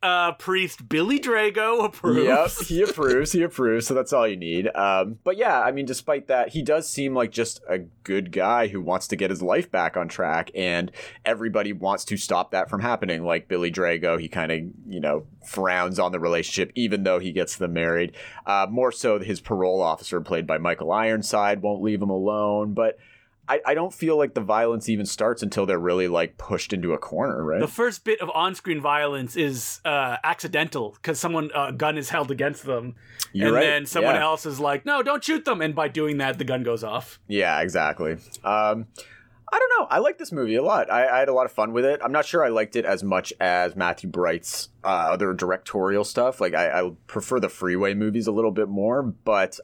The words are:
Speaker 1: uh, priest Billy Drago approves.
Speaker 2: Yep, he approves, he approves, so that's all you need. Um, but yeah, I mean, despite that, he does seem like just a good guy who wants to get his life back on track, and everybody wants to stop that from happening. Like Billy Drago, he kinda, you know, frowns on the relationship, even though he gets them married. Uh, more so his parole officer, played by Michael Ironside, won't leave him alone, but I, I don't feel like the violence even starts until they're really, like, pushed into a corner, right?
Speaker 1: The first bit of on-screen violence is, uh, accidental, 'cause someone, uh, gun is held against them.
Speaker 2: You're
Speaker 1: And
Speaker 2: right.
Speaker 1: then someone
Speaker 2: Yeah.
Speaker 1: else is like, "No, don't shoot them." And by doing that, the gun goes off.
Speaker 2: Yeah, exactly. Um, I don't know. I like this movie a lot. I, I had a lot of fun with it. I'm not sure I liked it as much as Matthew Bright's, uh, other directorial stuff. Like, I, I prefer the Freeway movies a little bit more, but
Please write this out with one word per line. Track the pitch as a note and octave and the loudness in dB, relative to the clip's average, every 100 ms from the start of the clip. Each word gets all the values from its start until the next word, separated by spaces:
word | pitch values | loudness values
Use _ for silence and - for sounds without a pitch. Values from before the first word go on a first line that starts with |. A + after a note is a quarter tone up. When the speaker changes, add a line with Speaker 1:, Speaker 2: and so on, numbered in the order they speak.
Speaker 1:
uh, | F#3 F3+ F3 | 0 2 2
priest | E3+ F#3 F#3+ F3+ - A#2 | -2 -2 0 -2 -6 -2
Billy | D#3 F#3+ C#4 | 0 2 2
Drago | C#4 A3+ G#3+ G3+ A3 A#3 G#3 | 2 2 2 2 0 2 0
approves. | - - - B2+ C3+ E3+ - | 0 2 4 6 4 2 -2
Speaker 2:
Yep, | E3+ | -2
he | E3+ | 0
approves, | - - C3+ B2 D3+ | 2 2 2 4 2
he | F3 | 2
approves, | E3+ - B2 A2+ A2+ | 0 2 2 2 2
so | |
that's | C3 B2+ | -2 2
all | - A2+ | 2 2
you | F#2 | 0
need. | E2 F2 G2+ - | -2 0 0 2
Um, | G2 F#2+ F#2+ A2+ | 2 2 0 -2
but | F3 G3 | -2 0
yeah, | A#3 C3+ | 2 4
I | A2+ | 2
mean, | C#3 C3 | 0 -4
despite | B2+ - C#3+ - | -4 -2 -2 2
that, | B2+ A#2+ | 0 0
he | D#3 | -2
does | C#3 D#3 D#3 | 0 0 0
seem | - C#3 C3 | -4 -2 0
like | A#2 | 0
just | A2+ A2+ - - | 0 -4 -4 -4
a | F#2 | -4
good | E2+ _ - G2 F2+ | -6 _ -2 -2 0
guy | F#2+ F#2+ A#2+ G#2+ | 0 2 2 2
who | G2 | -2
wants | E2+ F#2 - | -2 -2 -2
to | G2 | -2
get | F#2+ | -2
his | F2 | 0
life | F2 C3 F3 | 0 0 0
back | F#2 E2 F2+ | 0 0 -2
on | E2+ | -4
track, | - E2+ D#2+ E2 | -2 0 0 -2
and | - F2+ F2 F2+ - - - | -2 0 0 -2 -8 -18 -4
everybody | - A2+ A2+ G#2 G#2 | -2 0 0 0 -2
wants | G2 F#2+ G2 - | -2 -2 -2 -4
to | G2+ | -6
stop | - F2+ F#2 | 0 -2 0
that | F#2 - | -2 -2
from | G2+ | -2
happening. | A#2+ A#2 F#2+ E2 | -2 -2 -2 -2
Like | E2+ E2 - | 0 -2 -2
Billy | F2+ F2 | -2 -2
Drago, | F2 F2 E2+ E2+ E2 | 0 0 2 0 0
he | D#2+ | -2
kinda, | F2+ D#2+ D#2+ F2 - - | -4 -2 -2 -6 -12 -12
you | F2+ | -4
know, | D2+ D2+ - - - | -2 -2 -4 -18 -10
frowns | G2 F#2+ F2+ F2+ F#2 | -2 0 2 0 0
on | F2+ | -2
the | F2+ | 0
relationship, | E2+ E2+ E2 F#2+ F2+ - | 0 0 -2 -4 -4 -2
even | A#2 G2+ | -2 0
though | F#2+ F2+ | 0 0
he | F#2 | 0
gets | F2+ E2+ - | -2 -4 -4
them | F2 | -4
married. | E2 E2 E2+ F2 - - - - | 0 0 0 -2 -6 -18 -10 -2
Uh, | G2 G2 | 0 0
more | A#2 B2+ | 0 0
so | - B2 G#2 | 0 0 0
his | F#2+ F#2 | -2 -6
parole | - G2+ F#2 F#2 | -2 0 2 2
officer, | E2 D#2 - F2 | 0 -2 -4 -6
played | D#2+ E2 D#2 | -2 -2 0
by | D#2+ | 0
Michael | E2+ E2+ D#2 | 0 -2 0
Ironside, | G2+ A2+ A2 G2+ A2 G2+ G2+ | 0 2 0 0 2 2 0
won't | G2+ G2+ | -2 -2
leave | G#2+ G#2 | 0 0
him | G2+ | 0
alone, | F#2+ F#2+ G#2+ G#2 G#2 G#2 | 0 0 0 0 0 0
but | G#2 A2 - - - _ _ - | 0 0 -2 -10 -20 _ _ -2
I, | C#3+ | -2
I | B2+ D3+ | 0 0
don't | F3+ | -2
feel | - D#3+ D3+ | -2 2 2
like | C#3 | 2
the | A#2+ | 0
violence | G2+ G#2+ A#2 A2+ A2+ | 0 2 2 0 -2
even | G#2+ G2 | -2 -2
starts | - A2 A#2+ | -2 -2 0
until | G#2 - G2 | -2 0 2
they're | F2 | 2
really, | F2 F2+ F2+ | 2 2 2
like, | E2+ E2+ - | 0 0 -4
pushed | - F2+ - | -4 -4 -2
into | F#2+ E2+ | -2 0
a | D#2 | -2
corner, | - D#2 C3+ C#2+ D#2 | -2 -2 -2 -2 -2
right? | E2 | 0
Speaker 1:
The | D3+ | -2
first | - A#3+ G3+ | 0 -2 0
bit | A3 A3 | -2 -2
of | F#3 | 0
on-screen | D#3+ F3+ F3+ F#3 D3+ | 0 0 -2 -4 -2
violence | D3 D3 D3 C#3 B2 - | 2 2 2 -2 -4 0
is, | D3 C3 - - D#3+ | 0 -2 -6 -6 -2
uh, | C#3+ C3 A#2+ | 0 0 -2
accidental, | D#3 E3+ D#3 D3+ D#3+ C#3 G#2 - | -2 -2 -2 -2 -2 -4 -6 -6
'cause | - C#3 | -6 -2
someone, | E3+ E3 D3+ | -2 -2 -2
uh, | D3 C#3 | -2 -2
gun | C3 D3+ D3+ | -2 -2 -2
is | C3+ | -2
held | E3 C3 | -2 -2
against | C3+ C#3+ D3 C3+ | -2 -4 -4 -4
them. | B2 B2 - - - - | -4 -6 -14 -18 -12 -6
Speaker 2:
You're | G2 A2 | 0 4
Speaker 1:
And | A#2 | 4
Speaker 2:
right. | |
Speaker 1:
then | D3+ D3 C#3+ | 4 2 0
someone | E3 A#2+ - | 2 4 4
Speaker 2:
Yeah. | |
Speaker 1:
else | D#3 D#3+ D#3+ | 2 0 -4
is | C3+ | -2
like, | C#3+ C#3+ | 0 0
"No, | - C#4+ | 0 0
don't | B3 D4 | 2 0
shoot | - D#4+ D4+ | 0 0 0
them." | G3 | 0
And | D#3 D3+ | 0 0
by | D3 | -2
doing | C#3 D3+ C#3+ | 0 0 0
that, | C3+ B2+ | -2 -2
the | |
gun | C3+ C3 | -2 -2
goes | A#2+ A2+ | 0 -2
off. | A2 A#2 - - - | -4 -6 -8 -16 -2
Speaker 2:
Yeah, | G2+ F2 D#2 | 2 4 2
exactly. | F2 E2+ D2+ D2+ D#2+ E2 - - | 2 2 0 0 -4 -4 -10 -6
Um, | G2+ G#2+ G#2+ A2 A2+ - - - _ _ - | 0 2 2 0 -6 -16 -20 -20 _ _ -2
I | G4+ | 0
don't | B4+ A#4 | 4 2
know. | - | 2
I | D3+ | 2
like | C#4+ G4 | 2 0
this | D#4+ | -6
movie | D#3 A#2 A2+ | -4 0 2
a | |
lot. | E3 A3 G2 | 2 2 2
I, | A2+ C3 | 4 4
I | B2 | 4
had | C#3 | 4
a | |
lot | B2+ B2 | 4 2
of | |
fun | - A2 | 0 0
with | A#2 C3 | 2 2
it. | C#3+ | 2
I'm | A#2+ | 0
not | D3 - | 0 2
sure | E3+ | 2
I | C3+ | 2
liked | A2 G#2+ A#2+ | 2 0 -2
it | |
as | F2+ F#2+ | 0 -2
much | G2 F#2 - - | 0 -2 -2 -2
as | F#2 F2+ F2+ F2+ | 2 2 0 0
Matthew | F2 E2 F#2 | -2 -2 -6
Bright's, | F2 F2 E2+ - - - _ | -2 0 -2 -6 -10 -10 _
uh, | - | -2
other | F#2 E2 F2+ G2 | 0 2 2 0
directorial | F#2 F2+ F#2 - G#2 F#2+ G2+ | 0 -2 -2 -2 -2 0 0
stuff. | G2+ - B2+ B2+ | 0 0 0 0
Like, | F#2 F2 | 0 2
I, | E2+ E2+ | 2 2
I | F2+ E2+ - | -2 -6 -10
prefer | G#2+ - B2+ | -8 -2 0
the | G#2 | 0
Freeway | - F#2 F2+ G2 | -2 -2 0 0
movies | G2+ G#2+ A2+ A2 | 0 0 0 0
a | |
little | G#2 A2+ | 0 0
bit | G2+ G#2 | 0 -2
more, | G2+ G#2+ C3 | 0 0 0
but | B2+ - - G#2 F#2+ - | -2 -4 0 2 2 -4